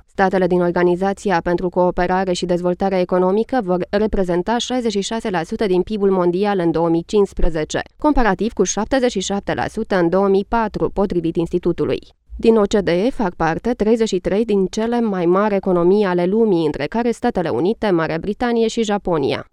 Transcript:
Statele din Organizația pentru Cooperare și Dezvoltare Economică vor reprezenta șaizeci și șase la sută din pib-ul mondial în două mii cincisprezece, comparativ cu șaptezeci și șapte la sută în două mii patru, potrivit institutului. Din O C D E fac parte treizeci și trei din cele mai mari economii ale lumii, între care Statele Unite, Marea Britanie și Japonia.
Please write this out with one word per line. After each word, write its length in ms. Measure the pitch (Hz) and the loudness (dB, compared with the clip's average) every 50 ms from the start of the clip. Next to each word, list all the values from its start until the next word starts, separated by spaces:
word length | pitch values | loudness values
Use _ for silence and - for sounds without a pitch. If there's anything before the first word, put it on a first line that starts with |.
| - | -8
Statele 420 | _ _ - 196 190 185 190 185 175 | _ _ 0 0 2 2 2 2 2
din 140 | 180 180 | 2 2
Organizația 800 | 175 175 175 180 175 180 175 175 190 196 196 - - 202 180 170 - | 2 0 2 2 2 2 2 0 0 -2 -4 -4 -2 -2 -2 0 0
pentru 260 | 175 175 175 185 180 | 0 -2 -2 -2 -2
Cooperare 640 | - 185 180 180 170 - 180 180 185 185 190 185 175 | 0 2 2 2 2 0 0 0 0 0 0 -2 -2
și 120 | 175 - | -4 -2
Dezvoltare 540 | 175 180 170 180 180 180 175 196 196 190 185 | -2 -2 0 0 -2 -2 -2 -2 0 0 0
Economică 600 | 180 - 190 180 185 180 190 214 226 - - 254 208 | 0 0 2 2 2 2 2 0 0 0 -2 -2 -2
vor 220 | 180 180 180 180 - | 0 -2 -2 -2 -2
reprezenta 680 | - 208 214 214 - 202 190 175 170 175 175 - 233 240 | -2 0 0 0 0 0 0 0 0 -2 -2 -2 -2 -4
șaizeci 340 | - - 247 254 233 226 | -4 -4 -4 -4 -2 -2
și 100 | 196 202 | -2 -4
șase 280 | 190 - 226 226 - 226 | -4 -4 -6 -6 -4 -4
la 140 | 185 175 160 | -4 -4 -4
sută 220 | - 156 147 233 | -4 -4 -2 0
din 160 | 202 185 175 | 0 2 0
pib-ul 300 | 180 - 214 208 196 196 | 0 0 -2 0 0 2
mondial 480 | 190 185 175 175 175 180 202 208 202 190 | 2 2 2 2 0 0 0 0 0 0
în 120 | 170 170 | 0 0
două 180 | 160 160 170 170 | 0 0 0 2
mii 140 | 165 170 170 | 0 0 -2
cincisprezece, 760 | - - 208 202 - - - - - 160 160 151 - - 139 - - _ - | 0 0 0 0 0 0 2 2 2 2 0 -4 -4 -4 -6 -6 -8 _ -2
comparativ 560 | - 302 285 - 233 226 190 - 196 226 - | 0 2 4 4 4 2 2 0 -2 -2 0
cu 100 | - 196 | 0 0
șaptezeci 480 | 185 - 196 208 - - 262 247 247 | 0 -2 -4 -2 -2 0 0 0 0
și 80 | - 196 | 0 -2
șapte 340 | 185 - 196 202 196 - 156 | -4 -4 -4 -4 -4 -4 -4
la 140 | - 113 - | -4 -4 -6
sută 320 | - 214 226 - 208 185 | -6 -6 -4 -2 0 2
în 100 | 175 170 | 2 2
două 180 | 170 190 196 196 | 2 2 2 2
mii 180 | 196 190 202 - | 2 2 0 0
patru, 420 | - 233 226 214 - 170 165 - | -2 -2 -2 -2 -4 -2 -4 -2
potrivit 460 | - - 202 208 - 175 165 165 175 | 0 -2 -2 0 0 -2 -2 -2 -2
institutului. 640 | 175 170 165 - 180 - 180 170 - 151 113 131 - - - _ _ _ _ - - | -2 -2 -2 -2 -2 -2 -2 -2 0 -2 -2 -2 -4 -6 -10 _ _ _ _ -8 0
Din 180 | - 226 226 | 4 4 4
O 60 | 226 | 4
C 120 | 202 196 - | 4 2 2
D 140 | 208 185 165 | 0 0 0
E 220 | 170 175 196 254 | 0 0 0 0
fac 240 | 277 - 233 180 - | -2 -2 -4 -4 -2
parte 380 | - 170 156 165 170 - 226 | -2 -2 -2 -2 -2 -2 -4
treizeci 360 | 247 - 202 214 233 226 226 214 | -4 -2 0 2 2 2 2 0
și 120 | - 180 | -2 -2
trei 260 | - 175 180 202 240 | -2 0 0 0 0
din 200 | 226 208 196 190 | 0 0 0 0
cele 340 | 180 - 214 220 233 240 240 | 0 -2 -2 -2 -2 0 0
mai 260 | 233 220 196 185 170 | 0 0 -2 0 2
mari 300 | 170 180 190 208 220 202 | 2 2 2 2 2 0
economii 500 | 196 190 196 185 175 170 175 190 208 208 | 0 0 0 2 2 4 4 4 4 2
ale 200 | 185 180 175 175 | 2 0 0 0
lumii, 400 | 180 196 226 226 220 185 170 165 | 2 2 2 2 2 2 2 2
între 200 | 151 147 - 139 | 0 -2 -2 -4
care 260 | 151 - 226 240 240 | -4 -4 -2 -2 -2
Statele 380 | 226 - - 240 240 190 175 160 | -2 -2 -2 -2 -2 -2 -2 -2
Unite, 400 | 117 113 151 190 226 - - 214 | -2 0 0 0 -2 -2 0 0
Marea 280 | 185 165 160 151 156 165 | 0 0 0 -2 -4 -4
Britanie 500 | 170 180 208 - 247 240 233 233 226 220 | -4 -6 -6 -4 -2 -2 0 0 0 0
și 160 | - 233 226 | 0 -2 -2
Japonia. 640 | 208 202 202 - 190 175 156 139 113 - - - - | -2 -2 -2 -2 -2 0 0 2 2 0 0 -4 -6